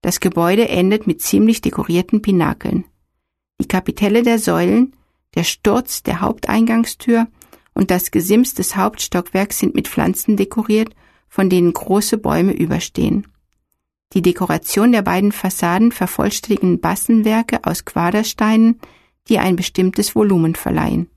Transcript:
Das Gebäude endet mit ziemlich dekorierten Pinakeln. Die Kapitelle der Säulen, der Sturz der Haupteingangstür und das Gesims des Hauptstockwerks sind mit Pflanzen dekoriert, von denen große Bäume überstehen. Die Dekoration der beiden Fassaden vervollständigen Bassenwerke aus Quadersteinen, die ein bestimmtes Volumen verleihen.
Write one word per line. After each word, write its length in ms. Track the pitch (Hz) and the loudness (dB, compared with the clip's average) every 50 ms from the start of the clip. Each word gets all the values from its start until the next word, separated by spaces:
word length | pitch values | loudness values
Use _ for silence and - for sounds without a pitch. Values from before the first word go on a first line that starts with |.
| - | -4
Das 160 | 170 180 - | -4 -4 0
Gebäude 500 | - 190 170 170 170 170 185 208 233 - | -2 -2 0 0 0 2 2 2 2 0
endet 360 | - 185 180 190 208 220 220 | 0 0 2 2 2 0 0
mit 160 | - 160 - | -2 -4 -4
ziemlich 400 | - - - 196 214 220 226 - | -4 -2 2 2 4 4 2 2
dekorierten 600 | - - - - - - 165 175 185 - - 208 | -2 -4 -4 -4 -4 -2 0 -2 0 0 -2 -2
Pinakeln. 640 | 214 - 196 180 160 151 - - - - - - 180 _ _ _ _ _ _ _ _ _ _ _ _ _ _ _ | 0 2 0 2 2 0 -4 -4 -6 -4 -4 -4 -6 _ _ _ _ _ _ _ _ _ _ _ _ _ _ _
Die 80 | - - | -6 -2
Kapitelle 560 | - 185 185 - - - 208 202 202 233 240 | -2 -2 -2 -4 -4 -2 0 2 2 2 2
der 160 | 233 233 226 | 2 0 0
Säulen, 560 | 220 - 170 165 175 180 196 226 254 269 - _ _ _ _ _ _ _ - | 0 0 0 2 2 2 4 2 2 0 -2 _ _ _ _ _ _ _ -4
der 80 | - 170 | -4 -4
Sturz 580 | - - _ _ 214 208 - 247 - - - | -4 -4 _ _ 0 0 0 -2 -4 -10 -8
der 200 | - - - 170 | -6 -6 -4 -2
Haupteingangstür 1040 | 196 - 226 - - - - 214 226 226 226 226 233 - - _ - - 233 226 226 226 _ _ - _ - _ _ _ _ | -2 -4 -4 -4 -4 -2 0 2 2 2 2 0 0 -2 -4 _ 0 0 2 2 2 -2 _ _ -20 _ -20 _ _ _ _
und 180 | - 196 185 | -2 0 2
das 180 | 185 180 175 - | 0 -2 -2 -2
Gesims 440 | - 208 170 185 208 226 254 262 - | -2 -2 2 2 4 2 2 2 0
des 220 | - 185 - - | -6 -6 -4 -2
Hauptstockwerks 840 | 196 190 214 220 - - - - 180 175 - - 190 196 202 - - | -2 -2 -2 -2 -6 -10 -4 -4 -4 -4 -2 -2 -2 -2 -2 -2 -2
sind 160 | - 185 - | -2 -2 -2
mit 120 | 190 190 - | -2 -4 -4
Pflanzen 500 | - - - 180 190 - - - 214 196 | -4 -2 -2 -2 -2 -2 0 -2 0 0
dekoriert, 580 | 196 196 - 233 214 - 208 214 220 220 - _ _ _ _ _ _ _ | 0 -2 -2 -6 -2 0 0 0 0 -2 -8 _ _ _ _ _ _ _
von 220 | - - 196 185 | -4 0 2 2
denen 240 | 185 180 175 175 165 | 4 4 4 2 0
große 440 | - - - 185 202 208 - - 214 | -2 -4 0 0 0 0 0 -2 -2
Bäume 360 | - - 143 160 175 196 - | -2 -2 0 2 2 0 2
überstehen. 720 | - 170 160 - 165 - - _ - 151 - - 202 202 - _ _ _ _ _ _ _ _ _ _ _ _ _ _ _ _ - | 0 -2 -2 -2 -4 -4 -6 _ -2 0 0 0 -2 -4 -6 _ _ _ _ _ _ _ _ _ _ _ _ _ _ _ _ -4
Die 80 | 190 | 2
Dekoration 680 | 170 180 175 - 185 170 156 160 - - - 202 208 247 | 2 2 2 2 -2 -4 -4 -4 -4 -4 -2 2 2 4
der 120 | 240 220 196 | 4 2 0
beiden 280 | 190 175 180 196 202 | 0 0 0 0 0
Fassaden 600 | 202 - - 185 - - - 175 170 190 220 233 | -2 -2 -4 -6 -4 -2 -2 0 2 2 2 2
vervollständigen 920 | 233 - 185 180 - - 196 196 - - - - 208 - - 180 175 165 | 2 0 -4 -4 -2 -2 -2 -2 -2 -6 -4 -4 -2 0 2 0 0 0
Bassenwerke 840 | - 165 175 196 - - 233 226 208 214 214 226 226 - - - - | 0 -4 -4 -4 0 2 2 2 2 2 0 0 0 -2 -4 -4 -4
aus 220 | - 165 - - | -4 -6 -6 -8
Quadersteinen, 960 | - - 165 170 175 180 208 226 220 - - 226 214 220 220 226 226 233 - - - _ _ _ _ _ _ _ - | -6 -4 -2 -2 0 0 0 -2 -2 -4 -2 0 2 4 4 4 4 2 0 -4 -20 _ _ _ _ _ _ _ 0
die 100 | 226 190 | 0 0
ein 160 | - 185 180 | 2 0 0
bestimmtes 600 | 175 185 - _ - 180 185 190 - 208 - - | -2 -2 -6 _ 0 0 0 0 -2 -4 -2 0
Volumen 400 | 220 214 208 196 175 165 160 165 | 0 2 2 2 2 2 0 0
verleihen. 540 | - - - - - - - - 165 170 - _ | -2 -4 -4 -2 -2 -2 -2 -2 -2 -4 -6 _